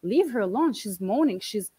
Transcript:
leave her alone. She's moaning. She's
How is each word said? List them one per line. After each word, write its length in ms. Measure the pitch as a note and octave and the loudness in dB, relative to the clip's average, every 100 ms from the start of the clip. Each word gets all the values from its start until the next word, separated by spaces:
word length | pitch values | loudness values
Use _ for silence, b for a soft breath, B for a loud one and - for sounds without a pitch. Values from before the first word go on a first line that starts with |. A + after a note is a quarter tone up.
leave 280 | E3+ C4 F4+ | 0 2 2
her 80 | A#3+ | 2
alone. 340 | G3 G#3 D#4+ | 0 2 0
She's 260 | A#3 G#3+ F3+ | 0 -8 -6
moaning. 380 | F#3 A#3 D4+ F#3 | -2 2 2 0
She's 320 | - G#3+ F#3 | -4 -6 -6